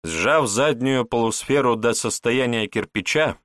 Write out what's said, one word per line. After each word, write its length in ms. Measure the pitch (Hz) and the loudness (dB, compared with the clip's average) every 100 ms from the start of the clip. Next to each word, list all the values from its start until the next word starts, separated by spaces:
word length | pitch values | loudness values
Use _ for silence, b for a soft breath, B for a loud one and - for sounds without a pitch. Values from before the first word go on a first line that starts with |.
Сжав 460 | 82 80 98 156 131 | -6 -2 2 2 2
заднюю 560 | 104 147 131 131 135 | 2 0 0 0 0
полусферу 720 | 117 120 113 107 - 139 131 113 | 0 0 0 -2 0 2 2 2
до 160 | 117 | 0
состояния 720 | 110 113 - 120 127 123 117 107 | 0 -2 -2 0 0 0 -2 -2
кирпича, 720 | 113 101 107 92 151 151 - | -4 -4 -6 -2 0 0 -4